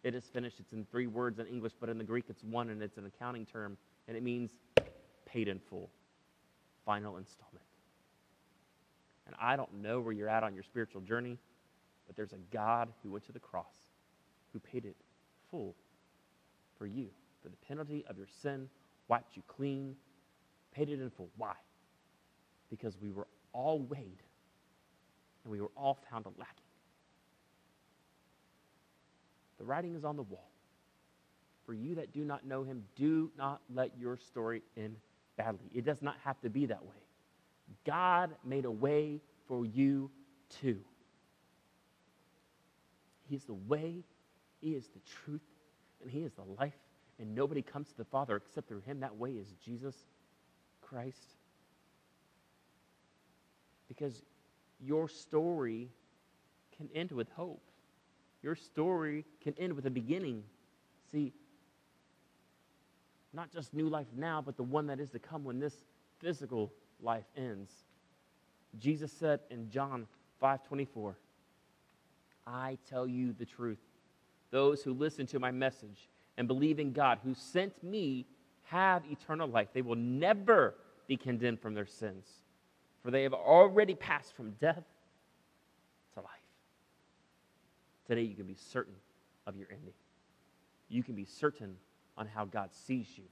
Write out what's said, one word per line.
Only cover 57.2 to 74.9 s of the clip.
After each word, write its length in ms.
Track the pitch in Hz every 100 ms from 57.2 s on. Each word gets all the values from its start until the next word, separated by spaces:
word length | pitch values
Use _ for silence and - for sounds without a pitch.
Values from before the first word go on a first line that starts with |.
| -
hope. 320 | - 180 - - _ _ _ _ _ _ _
Your 140 | 143 165
story 680 | - - 165 180 156 151 151 -
can 120 | 147 -
end 140 | 180
with 120 | 143 135
a 60 |
beginning. 520 | 127 113 180 170 113 104 _ _ _ _ _ -
See, 200 | 151 139 - - _ _ _ _ _ _ _ _ _ _ _ _ _ _ _ _ _ _
not 160 | 151 165
just 240 | 170 127
new 140 | 147 156
life 200 | 156 127 120
now, 240 | 165 156
but 160 | 139 127
the 60 |
one 240 | 123 147 147
that 120 | 139
is 120 | 143
to 80 | 117
come 260 | - 160 135
when 140 | 123
this 260 | 147 139 - _ _ _
physical 540 | 165 156 - 120 104 - _ _
life 220 | 117 117 - 143
ends. 340 | 127 101 98 - _ _ _ _ _ _ _ _ _ 110
Jesus 340 | 131 151 147
said 280 | - 160 143 -
in 200 | 123 113
John 360 | 127 139 127 113 - _ _
five 240 | 135 135
twenty-four, 540 | - 139 135 113 104 92 _ _ _ _ _ _ _ _ _ _ _ _ -
"I 320 | 123 131 135 -
tell 180 | 131 127
you 260 | 123 127
the 120 | 110 117
truth. 340 | - 120 104 - _ _ _ _ _ _
Those 340 | 131 139 143
who 100 | 143